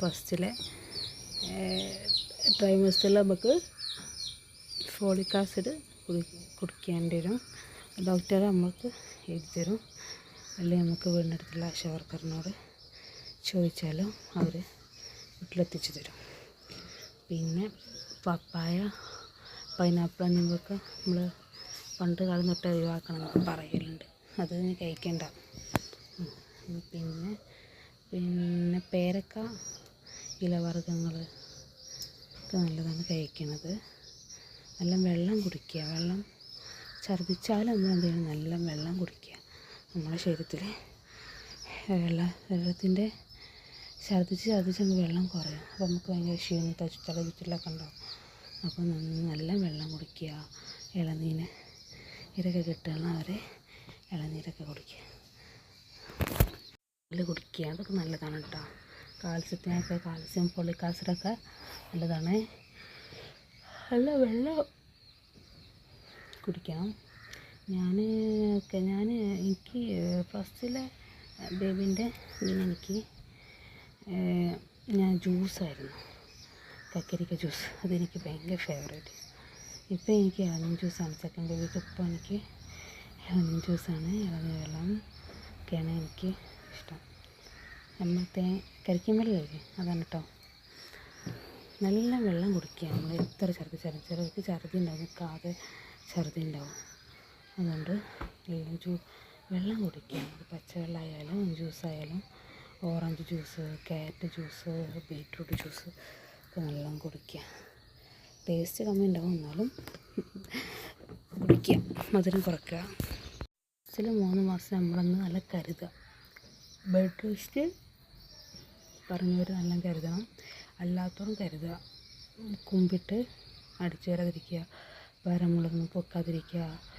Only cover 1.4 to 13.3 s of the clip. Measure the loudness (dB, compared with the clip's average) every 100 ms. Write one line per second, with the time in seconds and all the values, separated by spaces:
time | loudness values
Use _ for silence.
1.4 | -2 -2 0 0 -2 -4 0 0 0 4
2.4 | 6 8 8 10 10 8 10 10 10 6
3.4 | 8 6 6 -8 -8 -6 -10 -8 -8 -8
4.4 | -16 -20 -8 -6 -6 0 4 4 4 4
5.4 | 4 2 0 -2 -8 -18 -2 0 0 -8
6.4 | -16 -6 -6 -6 -2 2 2 2 2 0
7.4 | -2 -14 -16 -16 -14 -2 4 4 6 6
8.4 | 8 6 4 2 -6 -6 -14 -14 -6 -6
9.4 | -4 -4 0 0 -2 -16 -12 -14 -14 -18
10.4 | -14 -2 4 6 4 4 4 4 4 0
11.4 | -4 -6 -4 -4 -4 -4 -6 -8 -4 -4
12.4 | -6 -8 -12 -20 -20 -18 -18 -16 -16